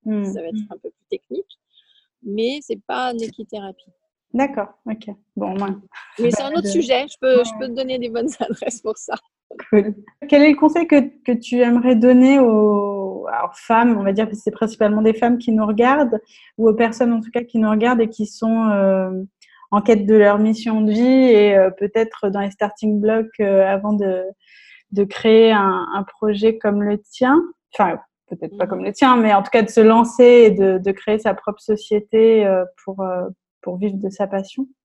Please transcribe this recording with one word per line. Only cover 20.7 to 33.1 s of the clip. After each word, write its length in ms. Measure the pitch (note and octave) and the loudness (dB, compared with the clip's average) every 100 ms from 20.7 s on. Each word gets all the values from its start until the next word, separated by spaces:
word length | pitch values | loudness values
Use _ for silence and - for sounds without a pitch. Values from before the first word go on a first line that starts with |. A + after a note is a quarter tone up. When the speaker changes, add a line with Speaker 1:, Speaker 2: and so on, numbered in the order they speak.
| A3 | -2
Speaker 1:
de 100 | G#3+ | 0
vie 100 | G#3+ | 2
et, 560 | B3 C4 B3+ G#3+ G#3 G3 | 2 4 6 6 6 4
euh, 140 | F#3+ | 2
peut-être 580 | F#3 G3+ A3+ A3+ - G3+ | -2 -4 -2 -4 -4 -6
dans 120 | G3+ | -4
les 100 | G3 | -8
starting 500 | G3 G3+ - G#3+ G#3 | -6 -8 -4 -4 -2
blocks, 380 | G#3 A3+ A3+ - | 0 -2 -4 -4
euh, 260 | G3+ G3 F#3+ | 0 2 2
avant 280 | G3 G#3 | 0 -4
de, 300 | G#3 G3 F#3 F#3 - _ _ _ _ _ | -4 -2 -4 -8 -14 _ _ _ _ _
de 120 | G3 | -4
créer 480 | G3+ - A3+ A3 A3+ | -4 -2 4 6 6
un, 360 | G#3+ G3 F#3 - G3 | 4 0 -2 -6 -8
un 80 | |
projet 560 | G3 - G#3+ G3+ A3 A3 | -10 -6 -4 0 0 0
comme 240 | G#3+ G3+ | -4 -2
le 160 | G#3 G#3 | -2 -4
tien, 400 | _ - B3+ D4+ E4+ - _ | _ -4 2 2 0 -14 _
enfin 260 | - F#3 E3+ _ _ _ | -2 -2 -2 _ _ _
peut-être 280 | F3+ E3 G3+ | -14 -14 -8
pas 100 | G3 | -6
Speaker 2:
Mhm. 40 | |
Speaker 1:
comme 140 | F#3 | -6
le 100 | F#3+ | -8
tien, 240 | G#3 C4+ A#3+ | -2 2 2
mais 160 | A3 | 2
en 80 | G3+ | 0
tout 80 | G3 | 2
cas 120 | A#3 | 0
de 60 | G#3+ | 0
se 80 | - | 4
lancer 420 | A3 A3+ A#3 - | 4 4 0 4
et 280 | B3 A#3+ A3 | 6 8 6
de, 260 | F#3+ F#3+ F#3 | 4 0 0
de 140 | F#3+ | -4
créer 260 | F#3+ - G#3+ | -6 -4 -4
sa 160 | A3 | -2
propre 260 | G3 - G#3 | -4 -8 -12
société, 840 | - G#3+ - G#3 G#3 A3 A3+ A3 G3+ | -6 -6 -4 -6 -2 2 4 4 2
euh, 180 | F#3 F3+ _ - | 0 -2 _ -16
pour, 160 | F#3+ | -10
euh, 260 | F#3+ | -8